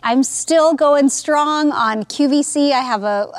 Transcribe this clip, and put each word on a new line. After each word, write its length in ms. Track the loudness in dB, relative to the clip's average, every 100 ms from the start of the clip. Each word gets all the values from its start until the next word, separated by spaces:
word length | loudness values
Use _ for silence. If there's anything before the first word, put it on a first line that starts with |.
I'm 200 | -2 0
still 500 | 0 -4 0 2 4
going 360 | 2 2 4 2
strong 640 | 0 -2 0 0 0 -2
on 320 | 0 -2 -2
Q 240 | -6 -2 0
V 140 | 0
C. 280 | 0 0 0
I 60 | 0
have 240 | -2 -4
a, 260 | -2 -2 -4